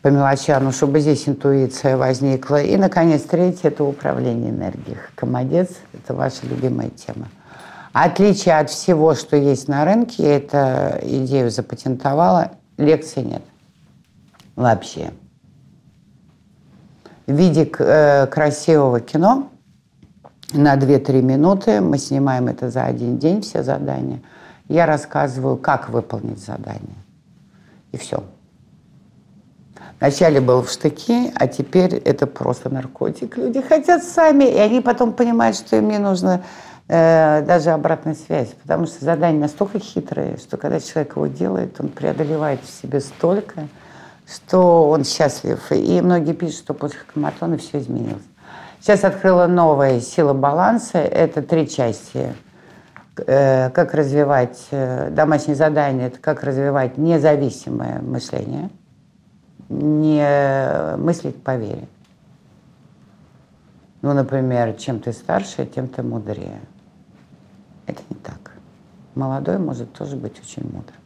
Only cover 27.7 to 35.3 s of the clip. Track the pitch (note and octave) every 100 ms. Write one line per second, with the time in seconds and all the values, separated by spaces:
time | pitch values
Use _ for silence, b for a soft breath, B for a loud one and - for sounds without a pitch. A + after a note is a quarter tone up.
27.7 | b b C3 - - G2 - _ _ _
28.7 | _ _ _ _ _ _ _ _ _ _
29.7 | B B B C#3 C#3 F3 C#3+ B2+ B2+ A#2+
30.7 | - D#3 - - A#3 B3 - - - C#3+
31.7 | F#3 F#3 - - C3+ C3 - - B2 C3
32.7 | C3 C3 - - - A#3 - B3+ A#3+ C4
33.7 | D#4+ - F4 - - D#4+ C#4+ C4+ - G#3
34.7 | B3 B3 A#3+ A#3+ - A#3+